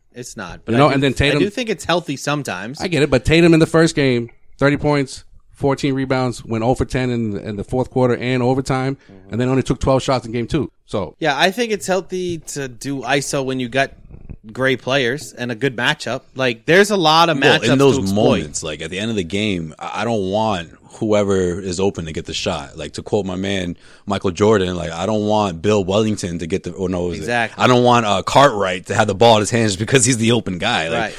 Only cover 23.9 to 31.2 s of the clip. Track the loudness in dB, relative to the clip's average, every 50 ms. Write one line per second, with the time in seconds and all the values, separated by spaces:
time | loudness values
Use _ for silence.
23.9 | -20 -18 _ -6 -6 -4 -2 -4 0 2 4 4 4 4 2 0 -2 -4 -6 -8
24.9 | -6 -6 -4 -2 -2 -2 0 0 0 0 0 -2 -4 -2 0 2 2 2 0 0
25.9 | 0 0 0 0 -2 -4 -6 -6 -6 -6 -6 -4 -6 -6 -6 -8 -8 -6 -4 -4
26.9 | -2 -4 -4 -4 -6 -6 -6 -4 -2 -2 -2 -2 -2 0 4 4 4 6 6 6
27.9 | 6 4 4 2 0 0 0 2 4 6 6 6 4 2 0 -2 -2 -4 -6 -2
28.9 | 0 0 0 0 2 6 6 6 8 6 4 2 0 0 2 0 0 -2 -2 0
29.9 | 2 2 4 2 2 2 2 2 2 0 0 -4 -6 -4 -2 -2 0 0 -2 -2
30.9 | -2 -4 -4 -6 -8 -12